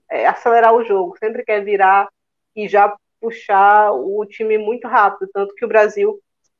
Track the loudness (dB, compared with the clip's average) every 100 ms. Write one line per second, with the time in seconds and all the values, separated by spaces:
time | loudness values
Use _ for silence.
0 | _ -2 -2 0 2 4 4 2 0 -2
1 | -2 -6 -8 -8 -4 -4 -2 0 2 2
2 | 0 _ _ _ _ -12 -2 2 2 0
3 | _ _ -12 -12 -2 2 4 4 2 0
4 | -4 -6 -8 -8 -2 -2 -2 -8 -2 0
5 | 0 -2 -10 -6 -8 -6 -2 2 2 0
6 | -4 -4 _ _ _ _